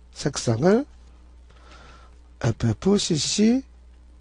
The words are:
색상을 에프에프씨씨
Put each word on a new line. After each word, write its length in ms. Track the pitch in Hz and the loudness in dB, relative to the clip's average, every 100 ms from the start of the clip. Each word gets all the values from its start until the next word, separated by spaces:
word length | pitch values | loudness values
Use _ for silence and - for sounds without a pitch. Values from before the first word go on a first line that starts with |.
| - | -20
색상을 720 | - 151 - - 113 170 220 294 - - - - - - - - - - - - - - - | -8 -8 -6 -4 0 2 2 0 -12 -20 -20 -20 -20 -20 -20 -20 -20 -20 -20 -20 -20 -20 -6
에프에프씨씨 1200 | 123 - 117 107 190 202 - 160 - - 214 254 - - - - - - | -4 -2 -2 0 0 0 0 -2 -2 0 2 2 -4 -18 -20 -20 -20 -16